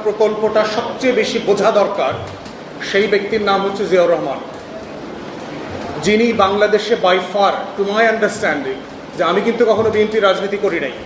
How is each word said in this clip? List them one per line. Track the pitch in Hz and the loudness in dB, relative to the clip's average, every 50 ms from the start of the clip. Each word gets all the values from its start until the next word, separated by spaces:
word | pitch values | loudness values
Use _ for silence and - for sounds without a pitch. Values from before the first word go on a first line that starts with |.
| - | 0
প্রকল্পটা | 214 202 - 214 208 214 214 220 208 214 214 208 214 214 | 0 2 2 2 2 2 2 0 0 2 2 2 0 0
সবচেয়ে | 233 - - - - 262 254 214 208 | -4 -4 -4 -4 -2 0 2 2 2
বেশি | 214 - - 226 - - | 2 0 -2 -2 2 2
বোঝা | 202 - 196 220 214 208 | 2 4 4 4 4 4
দরকার, | 190 - - - 139 131 117 - - - - - - - - - - - - - - - | 2 2 0 0 -2 -2 -2 -4 -8 -10 -12 -12 -14 -14 -14 -14 -14 -14 -12 -10 -6 -2
সেই | - 196 214 202 208 | 2 2 2 4 2
ব্যক্তির | 202 202 208 220 214 208 202 | 0 0 0 -2 0 0 2
নাম | 196 190 190 | 2 2 0
হচ্ছে | 202 196 - 202 160 | -2 -2 -2 -2 2
জিয়াউর | 180 180 170 170 170 | 4 4 4 4 4
রহমান, | 156 151 139 127 - - - - - - - - - - - - - - - - - - - - - - - - - - - - - - - - 147 151 | 2 0 -4 -4 -6 -8 -12 -14 -14 -14 -14 -14 -14 -12 -12 -12 -12 -12 -12 -12 -12 -12 -12 -12 -12 -12 -12 -12 -12 -10 -10 -10 -10 -8 -8 -6 -4 0
যিনি | 190 214 214 233 240 220 - 196 | 2 2 4 4 2 4 4 2
বাংলাদেশে | 190 202 208 208 202 202 202 - 214 240 175 185 | 2 4 4 2 4 4 2 2 2 0 2 2
by | 180 185 190 185 - - | 2 2 2 0 -2 0
far, | 202 202 185 156 - - - - | 2 2 2 2 0 -4 -6 -4
to | 208 196 196 | -2 -2 0
my | 208 220 233 226 220 | 2 2 4 4 2
understanding, | 214 208 196 - - 208 175 147 143 131 131 131 135 - - - - - - - | 2 0 0 -2 0 -2 -2 -2 -2 -4 -6 -6 -8 -10 -14 -16 -16 -16 -10 -4
যে | 147 175 165 | -2 0 2
আমি | 180 208 202 233 | 2 2 2 0
কিন্তু | 220 233 240 220 | 0 2 2 2
কখনো | 214 208 220 220 208 | 2 2 2 2 2
বিএনপি | 214 214 208 214 220 | 2 2 2 2 2
রাজনীতি | 202 190 185 185 196 196 208 196 202 | 4 4 2 2 -2 -4 -4 -2 -2
করি | 185 170 160 143 | 0 -2 -2 -4
নাই | 127 113 - - | -4 -8 -10 -14